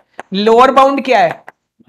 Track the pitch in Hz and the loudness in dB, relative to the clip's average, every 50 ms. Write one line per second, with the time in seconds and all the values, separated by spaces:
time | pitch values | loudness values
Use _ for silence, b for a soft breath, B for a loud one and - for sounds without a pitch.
0 | _ _ _ - - _ 185 196 208 220 226 240 262 269 254 269 269 277 277 277 | _ _ _ -20 -16 _ -8 -4 0 2 2 2 2 2 2 2 2 2 0 -4
1 | - 254 233 202 175 - - - _ - - _ _ _ _ _ _ | -4 -2 -2 0 0 -2 -4 -10 _ -20 -20 _ _ _ _ _ _